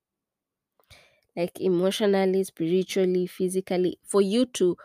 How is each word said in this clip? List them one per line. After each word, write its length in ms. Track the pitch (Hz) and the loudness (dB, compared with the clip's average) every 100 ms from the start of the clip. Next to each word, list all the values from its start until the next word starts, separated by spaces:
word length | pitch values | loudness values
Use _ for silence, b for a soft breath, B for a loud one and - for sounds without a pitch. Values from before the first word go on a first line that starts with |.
| _ _ _ _ _ _ _ _ b b b b b | _ _ _ _ _ _ _ _ b b b b b
Like, 260 | - 180 - | -6 -6 -2
emotionally, 840 | 185 175 185 - 208 196 190 190 | -2 0 0 0 0 2 2 0
spiritually, 840 | 190 - 165 185 185 196 185 185 180 | -2 -4 0 0 0 0 0 0 -2
physically, 720 | - 185 185 - 180 180 - | -4 -4 -2 -2 -2 -2 -4
for 160 | - 202 | -2 2
you 240 | 196 226 254 | 2 2 0
to 300 | - 180 170 | 0 0 0